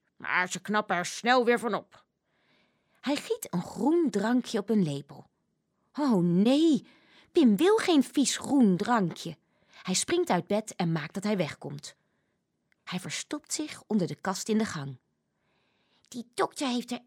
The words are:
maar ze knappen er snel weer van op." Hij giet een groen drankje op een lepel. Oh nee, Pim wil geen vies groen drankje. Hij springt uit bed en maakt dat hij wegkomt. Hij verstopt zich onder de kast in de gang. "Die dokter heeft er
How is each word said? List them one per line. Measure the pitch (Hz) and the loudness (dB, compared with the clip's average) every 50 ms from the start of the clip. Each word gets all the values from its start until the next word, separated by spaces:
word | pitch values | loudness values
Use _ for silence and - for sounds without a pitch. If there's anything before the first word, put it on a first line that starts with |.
| _ _ _ | _ _ _
maar | _ - - 139 175 180 185 | _ -8 -4 -2 -2 -2 -2
ze | - 180 | -6 -10
knappen | - - 208 214 208 - 190 | -8 -4 -4 -4 -2 -2 -2
er | 170 180 | -4 -4
snel | - - - - 233 254 254 233 | -6 -8 -6 0 2 4 4 4
weer | 208 240 196 | 4 2 2
van | 202 240 196 | 0 -2 -4
op." | 151 - _ _ - _ _ _ _ _ _ _ _ _ _ _ _ _ _ _ _ _ _ _ _ | -4 -6 _ _ -20 _ _ _ _ _ _ _ _ _ _ _ _ _ _ _ _ _ _ _ _
Hij | - 247 294 | -6 -4 -4
giet | 269 - - 453 480 - - - | -4 -4 -6 -6 -6 -6 -6 -6
een | 175 - | -6 -6
groen | - - - - 285 330 349 330 247 | -6 -6 -2 2 2 4 4 2 2
drankje | - 202 202 226 247 254 233 - - 208 | 0 0 0 2 0 0 0 -2 -4 -4
op | - - | -2 0
een | 226 208 180 | 2 2 2
lepel. | 151 143 139 143 _ 139 - - _ _ _ _ _ _ _ _ _ _ _ _ _ - | 0 -2 -6 -8 _ -18 -20 -20 _ _ _ _ _ _ _ _ _ _ _ _ _ -6
Oh | 262 294 269 220 180 170 | -2 0 2 4 4 4
nee, | 175 170 180 208 240 269 294 330 330 285 190 - - _ _ _ _ _ - - _ | 4 4 4 4 4 4 4 4 4 4 2 0 -6 _ _ _ _ _ -20 -16 _
Pim | - 359 294 233 202 180 | 2 4 6 6 6 6
wil | 320 381 427 453 | 4 4 4 4
geen | - 392 339 285 247 | 2 4 4 4 2
vies | - - 294 262 - - - | 2 0 0 0 0 -2 -6
groen | - - 262 277 247 196 180 165 | -4 0 2 4 6 6 4 2
drankje. | 208 220 240 226 190 165 190 - - 165 151 _ _ _ _ _ _ _ _ - | 2 0 2 2 2 0 -4 -6 -12 -12 -14 _ _ _ _ _ _ _ _ -14
Hij | - - 185 | -6 -4 -2
springt | - - - 349 349 349 - | -2 -2 0 0 0 2 2
uit | 202 175 165 - | 0 0 0 0
bed | 202 214 214 - - | -2 -4 -4 -6 -6
en | - 180 165 | -4 -2 0
maakt | 160 165 143 160 - | 0 -2 -4 -6 -10
dat | 196 185 | -6 -2
hij | 208 214 185 | -2 0 0
wegkomt. | 170 139 - - - 147 147 135 - - - _ _ _ _ _ _ _ _ _ _ _ _ _ _ _ _ _ _ | -2 -4 -6 -12 -12 -14 -14 -12 -16 -18 -20 _ _ _ _ _ _ _ _ _ _ _ _ _ _ _ _ _ _
Hij | - 180 180 | -10 -10 -10
verstopt | - 165 - - - - 302 302 _ - - | -8 -8 -10 -10 -8 -8 -10 -10 _ -8 -8
zich | - 302 302 - - - - | -6 -6 -8 -10 -14 -8 -2
onder | 220 214 175 147 | 0 0 0 0
de | 151 | -4
kast | - - 190 190 - - - | -6 -6 -6 -6 -6 -4 -2
in | 214 220 | 0 0
de | 220 | 0
gang. | - - 160 139 139 131 - _ _ _ _ _ _ _ _ _ _ _ _ _ _ _ _ _ _ _ _ _ _ | -2 -4 -8 -8 -10 -12 -14 _ _ _ _ _ _ _ _ _ _ _ _ _ _ _ _ _ _ _ _ _ _
"Die | - 240 226 _ - | -14 -14 -14 _ -4
dokter | - - - - - 294 254 | -4 -4 -4 -2 -4 -4 -2
heeft | 240 247 - - | -2 -4 -4 -6
er | 247 - _ | -10 -10 _